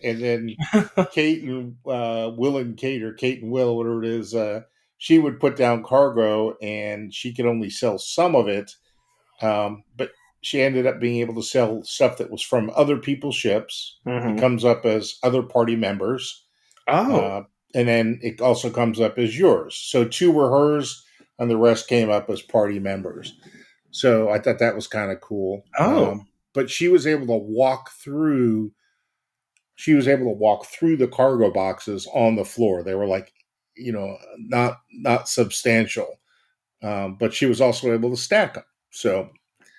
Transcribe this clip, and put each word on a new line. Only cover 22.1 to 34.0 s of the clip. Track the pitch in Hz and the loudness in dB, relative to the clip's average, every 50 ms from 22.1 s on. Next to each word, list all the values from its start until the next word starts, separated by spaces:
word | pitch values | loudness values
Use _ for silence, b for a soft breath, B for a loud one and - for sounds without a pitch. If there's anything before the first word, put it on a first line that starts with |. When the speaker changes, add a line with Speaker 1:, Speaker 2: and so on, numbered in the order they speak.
Speaker 1:
up | 104 101 - - | 2 0 0 -2
as | 104 - | -8 -8
party | - _ - 113 104 104 101 101 | -6 _ 2 2 2 2 0 -4
members. | 98 98 98 98 95 87 85 87 - - - b b b b b b b b b b _ | -4 -4 -6 -6 -6 -10 -12 -12 -16 -16 -18 b b b b b b b b b b _
So | - - - 127 117 110 110 104 | -6 2 4 4 4 4 2 2
I | 104 107 | 0 0
thought | - 131 110 - | 2 0 0 2
that | 120 117 98 | 2 0 0
was | 107 - | -2 -8
kinda | - - 107 104 98 95 | -6 -6 -4 -4 -4 -6
cool. | - - - 107 101 95 95 101 101 - _ - - | -8 -10 -10 -6 -4 -4 -4 -4 -6 -10 _ -2 0
Speaker 2:
Oh. | 156 214 302 311 131 98 | 2 2 4 2 2 0
Speaker 1:
Um, | 98 104 101 _ _ _ _ _ - | -2 -8 -12 _ _ _ _ _ -4
but | 139 131 123 | -4 -4 -4
she | - - 170 175 | -2 -2 2 4
was | 180 160 135 | 4 4 4
able | 156 156 143 131 120 | 2 0 0 0 0
to | 117 110 | -2 -2
walk | 101 107 107 120 131 131 131 131 - - | -2 -2 0 2 2 2 0 -2 -6 -16
through | - - - 139 139 151 156 156 143 131 123 117 110 110 110 107 _ _ _ _ _ _ _ _ _ _ _ _ _ _ _ _ _ _ _ _ _ - | -20 -18 -14 -8 -4 -2 0 0 2 2 2 2 2 0 -2 -6 _ _ _ _ _ _ _ _ _ _ _ _ _ _ _ _ _ _ _ _ _ -6
she | - 160 156 | 2 4 4
was | 143 123 135 | 4 6 4
able | 139 131 127 | 2 2 2
to | 117 101 101 | -2 -2 2
walk | 107 107 101 - - | 2 2 2 2 -2
through | - - - 165 165 160 139 | -12 -6 0 2 2 2 2
the | 127 123 | 0 0
cargo | - - 131 135 131 117 113 101 | 2 2 2 4 4 4 2 2
boxes | - 98 95 95 92 - - - 104 92 - - - | 2 0 -2 -2 -4 -6 -8 -8 -8 -8 -8 -4 0
on | 139 117 113 113 | 2 2 2 2
the | 104 92 | 0 -4
floor. | - - 117 117 104 92 87 85 | -4 -2 0 0 0 0 -2 -4
They | 95 95 | -4 -4
were, | 98 101 | -2 -2
like, | 98 92 95 95 _ _ _ _ _ _ _ _ _ _ | -2 -2 -4 -4 _ _ _ _ _ _ _ _ _ _
you | - 127 123 | -12 -10 -8
know, | 113 104 | -8 -6